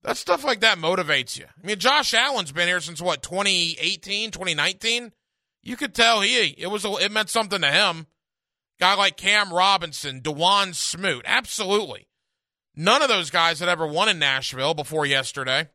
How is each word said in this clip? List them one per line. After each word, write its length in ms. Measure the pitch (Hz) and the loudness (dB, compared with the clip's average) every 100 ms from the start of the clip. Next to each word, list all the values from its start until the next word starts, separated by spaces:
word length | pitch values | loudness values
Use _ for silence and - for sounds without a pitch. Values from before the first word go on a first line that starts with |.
that 140 | - - | -4 -6
stuff 280 | - 269 | 0 0
like 160 | 277 226 | 2 2
that 180 | 226 185 | 2 2
motivates 600 | 160 185 156 143 123 - | 0 0 2 0 0 -10
you. 80 | - | -14
I 200 | _ 196 | _ -8
mean, 120 | 208 | 0
Josh 360 | 214 294 262 | 2 2 2
Allen's 380 | 233 262 254 165 | 2 2 -2 -4
been 160 | 147 175 | -2 0
here 120 | 180 | 0
since, 220 | 156 156 | -4 -4
what, 200 | 180 147 | -2 -2
twenty 540 | - 180 202 185 170 165 | -4 -2 0 2 0 -2
eighteen, 500 | 170 190 190 202 220 | -6 -6 -6 -6 -6
twenty 240 | 165 180 | -6 -4
nineteen? 580 | 151 160 190 226 233 240 _ _ _ _ _ | 0 -2 -2 -2 -4 -6 _ _ _ _ _
You 140 | - 247 | -14 -8
could 180 | 277 | -6
tell 280 | - 233 220 | 2 4 4
he, 320 | 202 247 175 143 | 2 2 0 -2
it 120 | 175 | -6
was, 180 | 208 202 | -6 -4
it 260 | 160 196 | -2 -2
meant 160 | 214 214 | -2 -2
something 320 | 226 208 190 | -2 -2 0
to 100 | 147 | 2
him. 360 | 160 202 165 156 _ _ _ _ _ _ _ | 2 2 -2 -12 _ _ _ _ _ _ _
Guy 160 | 180 | 2
like 240 | 196 196 - | 4 2 0
Cam 340 | 196 208 202 | 2 2 2
Robinson, 680 | 175 190 196 170 139 147 131 | 2 4 2 -2 -8 -10 -6
Dewan 520 | 127 147 175 202 196 | -8 0 2 4 0
Smoot, 500 | 165 - 170 196 127 - | -4 -6 -4 -4 -4 0
absolutely. 840 | 254 220 - 190 302 180 101 _ _ _ _ _ _ _ | 0 0 -6 0 0 0 -12 _ _ _ _ _ _ _
None 280 | - 175 262 | -2 4 4
of 80 | 285 | 4
those 180 | 208 151 | 2 2
guys 320 | 175 165 156 | 2 2 2
had 80 | 175 | 0
ever 180 | 170 156 | 0 0
won 220 | 151 214 | 2 2
in 100 | 180 | 2
Nashville 540 | 143 135 127 131 139 | 0 0 -4 -2 -2
before 320 | 156 143 156 | -2 -2 -2
yesterday. 640 | 143 139 131 139 131 135 160 | 2 0 0 -6 -2 -2 -2